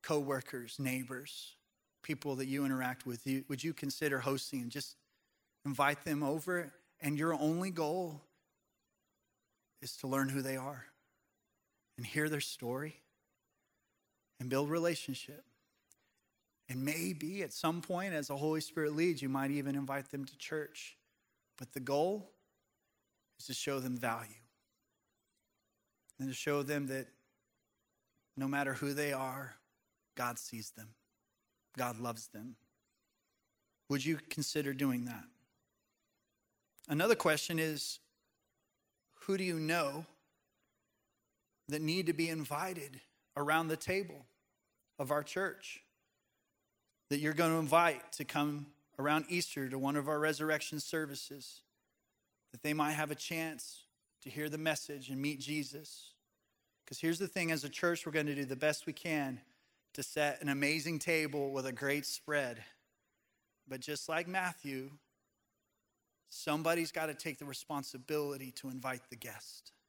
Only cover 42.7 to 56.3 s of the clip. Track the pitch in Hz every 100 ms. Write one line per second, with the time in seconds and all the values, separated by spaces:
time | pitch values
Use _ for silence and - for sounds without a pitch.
42.7 | 175 139 131 - _ _ - 143 160 165
43.7 | 156 - 190 180 143 - _ _ _ _
44.7 | _ _ - 131 147 147 185 190 - -
45.7 | - _ _ _ _ _ _ _ _ _
46.7 | _ _ _ _ 143 151 151 170 165 151
47.7 | 160 170 135 - - 139 151 147 147 143
48.7 | - _ - 143 156 151 175 - - 135
49.7 | 135 135 147 143 151 156 147 156 151 -
50.7 | 151 - 165 151 139 - 139 - - _
51.7 | _ _ _ _ _ _ _ _ 117 151
52.7 | 151 151 151 156 147 - 165 160 147 -
53.7 | - - _ _ _ 131 147 151 156 156
54.7 | 147 - 143 131 135 143 139 131 151 135
55.7 | 143 151 - - _ _